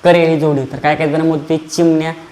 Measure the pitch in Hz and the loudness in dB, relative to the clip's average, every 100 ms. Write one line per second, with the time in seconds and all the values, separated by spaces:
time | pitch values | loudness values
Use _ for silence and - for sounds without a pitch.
0 | 175 175 165 160 156 143 131 139 147 151 | 4 4 4 2 0 0 -4 -4 -2 -2
1 | 156 156 160 160 143 160 - - 170 160 | -2 0 0 -2 -2 -4 -4 0 2 2
2 | 160 165 - | -2 -8 -16